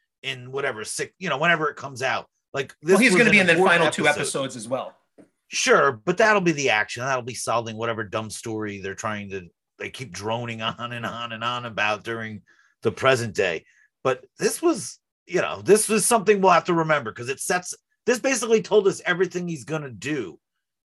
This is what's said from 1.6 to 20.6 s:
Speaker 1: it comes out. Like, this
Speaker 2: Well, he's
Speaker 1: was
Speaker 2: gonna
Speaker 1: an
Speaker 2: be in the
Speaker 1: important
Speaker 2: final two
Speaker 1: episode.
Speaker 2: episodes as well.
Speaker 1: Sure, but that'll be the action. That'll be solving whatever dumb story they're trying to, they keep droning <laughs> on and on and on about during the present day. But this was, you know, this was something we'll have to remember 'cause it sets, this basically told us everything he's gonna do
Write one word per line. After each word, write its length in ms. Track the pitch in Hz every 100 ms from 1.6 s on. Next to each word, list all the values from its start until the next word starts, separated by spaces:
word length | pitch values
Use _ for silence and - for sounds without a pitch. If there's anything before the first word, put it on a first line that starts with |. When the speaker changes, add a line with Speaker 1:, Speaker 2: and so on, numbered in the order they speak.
| 147
Speaker 1:
it 60 | -
comes 260 | 139 123
out. 240 | 123 107 - _ _
Like, 200 | 135 131 -
this 120 | 156
Speaker 2:
Well, 40 | 196
he's 120 | 247
Speaker 1:
was 60 | 185
Speaker 2:
gonna 120 | 226
Speaker 1:
an 20 |
Speaker 2:
be 80 | 208
in 80 | 175
the 60 |
Speaker 1:
important 260 | 165 185 170
Speaker 2:
final 120 | 156
two 160 | - 151
Speaker 1:
episode. 120 | 147
Speaker 2:
episodes 340 | 139 147 135 123
as 120 | 110
well. 280 | 127 90 - _ _ - _ -
Speaker 1:
Sure, 420 | - 262 196 139 110 -
but 120 | 180
that'll 240 | 214 208
be 100 | 175
the 160 | 143 131
action. 320 | 107 107 120
That'll 180 | 131 127
be 120 | 120 110
solving 420 | 127 117 113 110
whatever 260 | 117 110
dumb 260 | 101 110 110
story 480 | - 117 110 107 98
they're 160 | 98 95
trying 340 | 110 104 98
to, 160 | 95 87 _ _ -
they 120 | 101
keep 220 | - 120
droning 500 | 92 107 117 120 113
<laughs> 20 |
on 300 | 113 117 120
and 120 | 120 107
on 260 | 117 117
and 100 | 110
on 220 | 117 123 120
about 380 | 104 107 104
during 380 | 117 113 110 107 - _ _ _
the 100 | 113
present 440 | 90 131 127 117 87
day. 300 | 92 80 - _ _ _
But 200 | 131 127 - -
this 220 | 220 -
was, 380 | 339 240 120 - _ _ -
you 140 | 175
know, 200 | 82 92
this 260 | 110 208 -
was 180 | 214 -
something 360 | 226 185 202
we'll 100 | 185
have 140 | 165 185
to 80 |
remember 380 | 170 156 147 110
'cause 180 | - 123
it 100 | 127
sets, 340 | - 180 - - _ _ 214
this 120 | 247
basically 420 | 269 240 226 220
told 260 | - 208 190
us 140 | 165 170
everything 420 | 175 175 180 175
he's 180 | 151 110
gonna 260 | 156 139
do 480 | 104 139 147 92 71 _ _